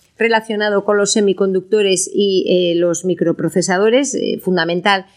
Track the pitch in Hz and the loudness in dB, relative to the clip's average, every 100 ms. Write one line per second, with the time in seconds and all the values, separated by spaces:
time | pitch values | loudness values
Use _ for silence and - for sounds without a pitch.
0 | _ - 226 226 220 208 208 202 202 208 | _ -6 0 0 -2 -2 0 0 0 0
1 | 202 220 202 185 196 185 185 214 196 185 | 2 2 2 2 0 -2 0 0 2 0
2 | - - 202 190 - 180 175 170 175 160 | -2 0 2 2 2 0 2 0 0 0
3 | 185 165 170 - 160 185 175 185 220 247 | -2 -2 -2 -2 -2 -2 0 0 2 2
4 | 277 - - - 185 180 165 175 202 196 | 0 -4 -4 -4 -2 0 0 0 0 0
5 | 185 | -2